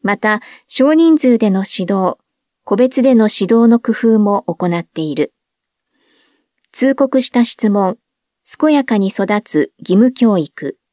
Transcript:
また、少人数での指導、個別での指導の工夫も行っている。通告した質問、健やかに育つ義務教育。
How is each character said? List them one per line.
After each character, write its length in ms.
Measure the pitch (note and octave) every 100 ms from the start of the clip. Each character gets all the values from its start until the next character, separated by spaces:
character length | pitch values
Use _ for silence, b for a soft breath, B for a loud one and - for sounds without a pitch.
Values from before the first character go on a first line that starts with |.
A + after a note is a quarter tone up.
ま 160 | G3 G3+
た、 240 | G#3+ G#3+ B B _
少 260 | - C4+
人 240 | D#4+ E4 D#4
数 200 | B3+ A#3
で 140 | A3
の 80 | F#3+
指 320 | G3 - F3+
導、 260 | G3 F#3 - _ _ _ _
個 120 | - G3+
別 280 | B3+ C4
で 100 | C4
の 120 | A#3+ G#3+
指 220 | - F#3+
導 140 | A3+ A#3
の 120 | A#3
工 120 | -
夫 280 | A3 A3+ A3
も 220 | G3+ G3+
行 240 | - E3 F3+
っ 160 | E3+
て 180 | E3 -
い 120 | D#3
る。 200 | C#3 D3 _ _ _ _ _ _ _ _ _ _ _ _ _ _
通 240 | - C4+ C4+
告 260 | C4+ C4
し 80 | A#3+
た 160 | A#3+ A#3
質 240 | - G#3+
問、 280 | G3+ F#3 A3 _ _ _ _ - -
健 140 | D#4
や 100 | D4
か 140 | C4 G#3+
に 100 | F#3+
育 180 | - G3 G#3
つ 300 | - D3+ - _
義 120 | -
務 220 | G3+ B3+
教 260 | B3+ A#3 F#3+
育。 420 | C#3+ - C#3 - _